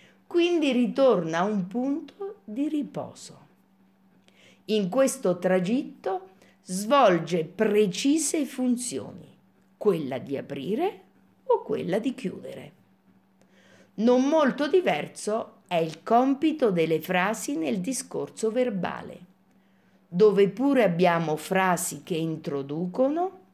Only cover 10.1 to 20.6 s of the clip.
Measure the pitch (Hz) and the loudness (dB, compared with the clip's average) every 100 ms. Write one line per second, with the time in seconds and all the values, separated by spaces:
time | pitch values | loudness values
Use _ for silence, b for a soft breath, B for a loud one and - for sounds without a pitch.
10.1 | 131 165 131 123 139 147 226 370 - - | -6 -6 -8 -6 -8 -4 -2 -2 -4 -18
11.1 | _ _ _ - 453 - - 170 196 254 | _ _ _ -2 -2 -2 -6 -2 -2 -2
12.1 | - 185 - 131 135 143 - _ _ _ | -4 -6 -8 -12 -14 -16 -20 _ _ _
13.1 | _ _ _ b b b b b - 226 | _ _ _ b b b b b 0 4
14.1 | 254 269 320 277 254 294 370 349 151 151 | 4 4 4 2 2 2 2 2 0 -4
15.1 | - - 220 - - - 175 165 151 - | -8 -6 -4 -6 -14 -4 -2 -2 -4 2
16.1 | 233 269 269 311 311 233 175 160 160 156 | 4 4 2 0 2 2 2 2 0 0
17.1 | 185 190 226 - 320 311 214 180 254 - | 0 0 -2 -6 -4 -4 -4 -4 -6 -8
18.1 | - 143 - 220 226 247 196 170 135 - | -8 -8 -4 -4 -2 -2 -2 -6 -8 -12
19.1 | - - _ _ b b b b b b | -18 -20 _ _ b b b b b b
20.1 | 175 214 196 196 196 | 4 6 6 2 2